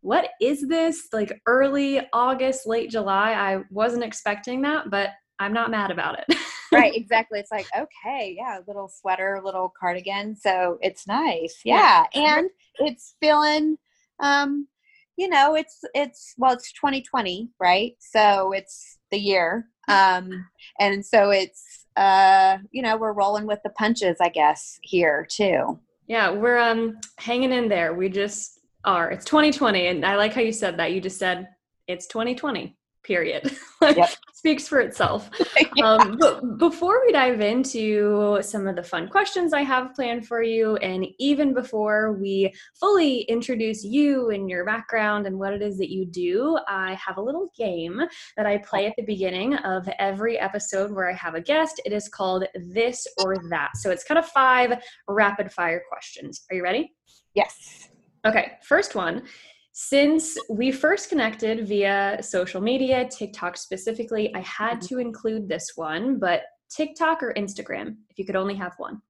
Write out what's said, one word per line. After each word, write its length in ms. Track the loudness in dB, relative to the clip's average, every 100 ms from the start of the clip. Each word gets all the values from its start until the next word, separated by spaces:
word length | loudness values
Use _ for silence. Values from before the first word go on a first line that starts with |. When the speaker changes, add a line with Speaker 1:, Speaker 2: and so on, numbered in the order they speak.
Speaker 1:
"What 280 | 0 0 0 0
is 260 | 0 0 -2
this?" 400 | 0 0 -2 -6
Like, 260 | -4 -4 -4 2
early 560 | 4 4 2 0 -2 -2
August, 520 | 0 2 2 0 -2 -2
late 220 | -4 -2
July. 440 | -4 0 2 2
I 300 | 0 0 -2 -4
wasn't 320 | -2 0 0
expecting 580 | -6 -6 -4 -4 -4 -4
that, 260 | -2 -2 -2
but 220 | -2 -2 -6 _ _
I'm 140 | -4
not 160 | -2 -2
mad 200 | -2 -2
about 260 | -2 -4 -6
it. 160 | -2 -2
<laughs> 60 | -2 -14 4
Speaker 2:
Right, 240 | 6 6 4
exactly. 420 | 0 0 0 -6
It's 100 | -6
like, 160 | -8 -4 -6
okay, 580 | -6 -10 -8 -6 -8 -8
yeah, 220 | -10 -10
a 40 | -12
little 220 | -12 -12
sweater, 460 | -10 -4 -2 -2 -4
a 80 | -4
little 260 | -4 -6 _
cardigan. 560 | -4 -4 -4 -6 -6 -4
So 420 | 0 2 0 0
it's 260 | -4 -4 -4
nice. 540 | -2 0 -2 -6 -8
Speaker 1:
Yeah. 400 | 2 4 6 6 4
Speaker 2:
Yeah. 260 | 2 2 2
And 100 | 0 _ _ _
it's 360 | -4 -4 -18 _
feeling, 560 | 2 4 4 2 0 -2 _ _ _ _
um, 480 | 0 2 0 -4 -6 _ _ _ _ -6
you 140 | 0
know, 260 | 4 4 4
it's, 240 | -2 -12 -8 -4
it's, 380 | -4 -6 -20 0
well, 140 | 2
it's 220 | 2 -4
twenty 280 | -4 -2 -2
twenty, 500 | -4 -4 -4 -6 -10 _
right? 360 | 4 4 2 -8
So 520 | -4 4 6 6 2
it's 460 | -2 -8 -20 -20 -20 _
the 60 | -4
year. 520 | 0 2 2 -2 -6 _ 2
Um, 580 | 6 6 4 -4 -12 -14 _ -20 0
and 280 | 2 2 4
so 240 | 6 6
it's, 560 | 4 0 _ -20 -20 _ 2
uh, 600 | 4 8 8 8 6 4 -2
you 100 | -4
know, 160 | -2 0
we're 160 | -2
rolling 340 | 0 0 0 -2
with 120 | -4
the 60 | -6
punches, 480 | -2 0 2 0 2
I 80 | 0
guess, 500 | 4 2 2 -6 -18
here 440 | -4 2 2 2 -4
too. 480 | -2 2 2 0 -6 _ _ _
Speaker 1:
Yeah, 240 | 0 0
we're, 260 | 2 2 4
um, 400 | 2 2 -2 -6 -18 -16
hanging 360 | -4 0 0
in 160 | 0 0
there. 240 | 0 0
We 160 | -2 -4
just 500 | -2 -4 -6 -12 _ _ _
are. 260 | -2 0 0
It's 140 | -4
twenty 280 | 0 4 4
twenty. 360 | 4 2 2 0
And 180 | 0 0
I 120 | 2
like 160 | 0
how 80 | 0
you 100 | -2
said 240 | 0 -4 -2
that. 120 | -2
You 80 | -2
just 180 | -6 -4
said, 300 | -4 -4 -8 _ _ _ -12
"It's 200 | -10 -8
twenty 280 | -6 -4 -4
twenty, 400 | -4 -6 -8 _ _ _
period." 520 | -4 -2 -2 -4 -6 -8
<laughs> 40 | -18 _
Like, 160 | 4 6
Speaker 2:
Yep. 140 | 4 2 -16
Speaker 1:
speaks 340 | -4 0 0 0
for 120 | 0
itself. 500 | 0 0 -2 -2 -8 -4
Speaker 2:
<laughs> 40 | 0 2 2 4
Yeah. 180 | 6
Speaker 1:
Um, 240 | 8 6 6
but 380 | 4 4 -6 2
before 460 | 2 2 2 4 6
we 60 |
dive 280 | 6 4 4
into 1000 | 2 2 -2 -2 0 2 2 2 2 2
some 240 | 0 -4 -4
of 80 | -4
the 60 |
fun 260 | -6 -6 0
questions 460 | 0 0 -2 0
I 80 | 0
have 320 | 0 -2 -2
planned 320 | -6 -6 -6 -6
for 140 | -4
you, 360 | -2 0 0 0
and 280 | -2 -4 -6 -4
even 340 | 0 2 2
before 600 | 0 -2 -4 0 0 0
we 380 | -2 -2 0 0 -2 -20 _
fully 400 | 2 4 4 0
introduce 640 | 0 -2 -2 -2 -2 -4
you 480 | -2 2 2 2 0
and 180 | -2 -4
your 160 | -4 -4
background 640 | -4 -4 -2 0 0 -2
and 100 | -4
what 160 | -4
it 80 | -4
is 160 | -4 -4
that 140 | -6
you 140 | -4 -6
do, 520 | -4 -2 0 0 -2 -2
I 280 | -6 -4 -6
have 220 | -10 -8
a 40 |
little 300 | -6 -6 -8 _
game 460 | -6 -4 -6 -4 -6 -6 -16 -4
that 120 | -2
I 100 | -2
play 300 | -2 -2 -2
at 60 | -4
the 60 |
beginning 500 | -6 -4 -2 -2 -2 -2
of 300 | -2 -4 -6 -4
every 400 | -4 -2 -4 -2
episode 500 | -4 -6 -6 -4 -4
where 160 | -4 -4
I 60 |
have 220 | -4 -8 -8
a 60 |
guest. 380 | -2 0 0 -4 -6
It 80 |
is 160 | -6 -8
called 360 | -6 -2 -2 -4 -8
This 500 | -8 -2 -2 -2 -12 -4
or 120 | -2 -2 -4
That. 260 | -4 -4 -4
So 140 | -4
it's 120 | -4
kind 140 | 0 0
of 80 | 2
five 480 | 2 4 4 2 0 -8 -20 -6
rapid 440 | 2 2 2 -6
fire 320 | -4 -2 -4 -6
questions. 580 | -14 -14 -16 -16 -16 _
Are 60 | -6
you 80 |
ready? 320 | -2 -2 -4 _ _ _ _ -2
Speaker 2:
Yes. 540 | -2 -2 -20 -20 -20 _ _ _ 0
Speaker 1:
Okay, 280 | 0 -2 -8
first 320 | 0 0 0 -4
one. 260 | -4 -6 -10 -20 -20 _ _ -16
Since 600 | 0 2 4 2 -2 -10 -8
we 220 | -2 -2
first 360 | 0 0 0 -2
connected 600 | -2 -2 -2 -4 -4 -2
via 500 | 0 0 0 0 -4
social 360 | -4 -4 -4 -4
media, 480 | -2 0 0 0 -2
TikTok 480 | -6 -12 -8 -10 -10
specifically, 760 | -12 -10 -8 -8 -6 -4 -4
I 60 | -6
had 400 | -12 -6 -6 -6
Speaker 2:
Mm-hmm. 80 | -8
Speaker 1:
to 100 | -6
include 500 | -6 -6 -6 -6 -6
this 260 | -8 -8 -10
one, 420 | -6 -4 -2 -2
but 280 | 0 -2 -4 _ _ -6
TikTok 460 | -6 -2 -2 0
or 100 | -4 -6
Instagram, 580 | -6 -8 -10 -8 -10 -14 _
if 80 | -12
you 80 | -6
could 100 | -4
only 200 | -4 -6
have 180 | -10 -10
one? 240 | -14 -14 _